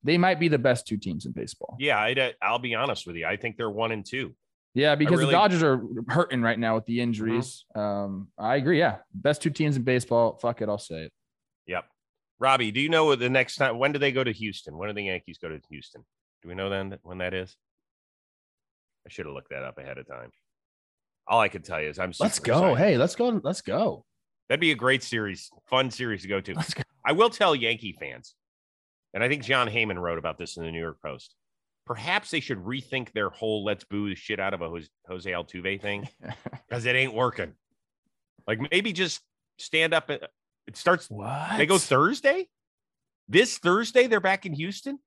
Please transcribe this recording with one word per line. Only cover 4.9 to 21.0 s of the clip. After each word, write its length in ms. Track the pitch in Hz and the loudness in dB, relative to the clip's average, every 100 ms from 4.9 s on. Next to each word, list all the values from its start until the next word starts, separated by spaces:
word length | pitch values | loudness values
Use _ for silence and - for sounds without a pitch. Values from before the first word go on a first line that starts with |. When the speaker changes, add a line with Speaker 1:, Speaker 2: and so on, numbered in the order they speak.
| 147 | 4
Speaker 1:
because 180 | 151 | 4
Speaker 2:
I 20 | 175 | 4
really 100 | 156 | 6
Speaker 1:
the 60 | 170 | 6
Dodgers 240 | 208 175 | 6 6
are 200 | 156 131 110 - 117 | 4 2 0 -8 0
hurting 340 | 139 175 127 | 2 2 2
right 160 | 117 113 | 2 2
now 160 | 113 | 0
with 100 | 110 110 | 0 0
the 140 | 117 | -2
injuries. 640 | 120 107 110 113 127 - _ 107 | 0 0 0 0 -2 -12 _ -6
Speaker 2:
Mm-hmm. 40 | |
Speaker 1:
Um, 480 | 104 101 101 98 101 - | -4 -2 -4 -8 -12 -6
I 180 | 107 139 | 0 2
agree. 220 | 135 180 | 4 4
Yeah, 200 | 165 101 _ | 2 0 _
best 260 | 98 143 147 | -2 0 2
two 100 | 165 | -2
teams 260 | 143 151 135 | 0 0 2
in 60 | |
baseball. 540 | 123 127 - 117 113 - | 2 2 2 2 2 0
Fuck 240 | 117 113 | -4 -2
it, 60 | 107 | -4
I'll 100 | 104 | -4
say 260 | - 80 | -6 -12
it. 80 | 80 _ _ _ _ _ - | -12 _ _ _ _ _ -8
Speaker 2:
Yep. 200 | 90 - _ _ _ _ _ | -8 -8 _ _ _ _ _
Robbie, 320 | 127 135 110 | 2 4 2
do 100 | 113 | 0
you 80 | 151 | 2
know 240 | 165 156 131 | 4 4 4
the 140 | 123 | 4
next 260 | 131 127 - | 2 0 0
time? 220 | 135 117 | 0 2
When 140 | 139 | 0
do 60 | 147 | 2
they 140 | 139 | 0
go 100 | 127 | 0
to 100 | 123 | -2
Houston? 440 | 110 107 92 - 76 | -4 -8 -10 -14 -10
When 120 | 104 | -8
do 40 | |
the 100 | 104 | -6
Yankees 340 | 98 90 - 80 | -6 -6 -8 -14
go 100 | 85 | -12
to 100 | 78 _ | -12 _
Houston? 340 | 73 - - _ _ _ _ | -18 -18 -20 _ _ _ _
Do 60 | 85 | -12
we 60 | |
know 140 | 92 98 | -6 -4
then 300 | 98 95 98 | -4 -6 -12
when 160 | 85 92 | -14 -8
that 140 | 90 | -4
is? 240 | 92 92 _ _ _ _ _ _ _ _ _ _ _ _ _ _ _ - | -4 -8 _ _ _ _ _ _ _ _ _ _ _ _ _ _ _ -18
I 40 | |
should 140 | - 78 | -14 -12
have 80 | |
looked 160 | 67 _ | -12 _
that 120 | 67 | -12
up 160 | 65 67 | -12 -14
ahead 180 | 67 65 | -14 -14
of 80 | 67 | -14
time. 240 | 64 60 _ _ _ _ _ _ _ | -16 -16 _ _ _ _ _ _ _